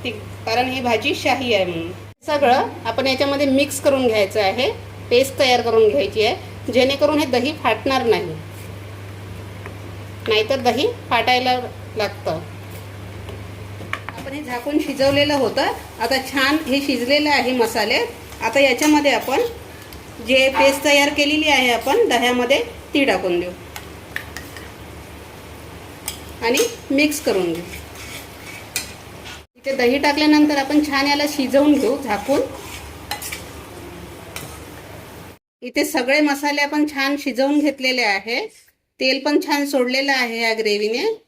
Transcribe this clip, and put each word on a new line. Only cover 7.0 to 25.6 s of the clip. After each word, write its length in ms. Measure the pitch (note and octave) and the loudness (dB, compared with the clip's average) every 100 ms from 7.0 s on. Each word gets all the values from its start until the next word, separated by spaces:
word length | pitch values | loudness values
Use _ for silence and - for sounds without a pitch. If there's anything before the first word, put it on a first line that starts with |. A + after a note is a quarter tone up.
| D4 D4+ | 2 2
हे 80 | C#4+ | 2
दही 260 | B3 C4 | 0 0
फाटणार 500 | D#4 B3+ G#3+ C#4 C4 | 0 0 0 0 0
नाही, 220 | A#3+ F3+ E3+ D#3 - - - - - - - - - - - - - - - - - - - | 2 0 0 -8 -12 -14 -14 -14 -14 -14 -14 -14 -14 -14 -14 -12 -12 -12 -14 -14 -14 -8 0
नाहीतर 280 | A3 G#3+ C4+ | 0 2 2
दही 320 | A#3+ A3+ G#4 - - | 2 2 0 -2 0
फाटायला 520 | A#3+ A3+ B3 B3+ B3 B3 - - G#3+ | 0 2 2 2 0 -2 -12 -10 -4
लागतं. 440 | G3+ - F#3+ D#3+ - - - - - - - - - - - - - - - - - | -4 -4 -6 -6 -8 -14 -14 -14 -14 -14 -14 -14 -12 -12 -12 -14 -14 -12 -10 -10 -10
आपण 240 | - C4+ | -12 -10
हे 100 | C#4+ | -10
झाकून 360 | B3 B3 C4+ D4+ | -8 -6 -2 -2
शिजवलेलं 560 | D4 B3 C4+ C#4 D4 | -2 2 4 4 4
होतं, 280 | C#4+ A3+ A3+ F4 - - - | 2 2 2 0 -2 -10 -6
आता 320 | A#3 C4 B3+ | 0 0 0
छान 240 | C#4 C4+ D#4 | 0 2 2
हे 240 | B3+ C#4 | 2 0
शिजलेलं 500 | C#4 B3 A#3+ D4 D4 | 2 -2 2 2 4
आहे 220 | C#4 A#3+ | 2 2
मसाले. 460 | B3+ A3+ A#3 G#3 C4+ A#4 - - - | 2 2 2 0 0 -2 -8 -16 -6
आता 200 | A3 C#4 | 0 4
याच्यामध्ये 520 | C#4 B3 D4+ D4+ C#4+ | 4 4 4 6 6
आपण 280 | A3+ - C#4 A#4+ - - - - - - - A3+ | 2 0 0 0 -4 -16 -18 -16 -18 -16 -12 2
जे 220 | C4 C4+ | 4 4
पेस्ट 340 | C#4 C#4 C#4 | 6 4 4
तयार 240 | D4 C#4+ C#4+ | 4 6 4
केलेली 400 | D4 C#4+ D#4 D#4 | 2 2 2 4
आहे 240 | C4+ B3+ | 4 4
आपण 360 | A#3 - A4+ A4 | 2 2 2 4
दह्यामध्ये, 560 | A#3+ B3 B3 B3 C#4+ A#4+ - - | 4 4 2 2 2 0 -10 -2
ती 100 | D4 | 2
टाकून 360 | B3+ F#3+ F#3 F3 | 2 2 0 -2
देऊ 100 | F3+ F3+ - - - - - - - - - - - - - - - - - - - - | -4 -10 -16 -16 -14 -16 -12 -12 -12 -14 -14 -16 -16 -18 -18 -18 -18 -18 -18 -18 -18 -18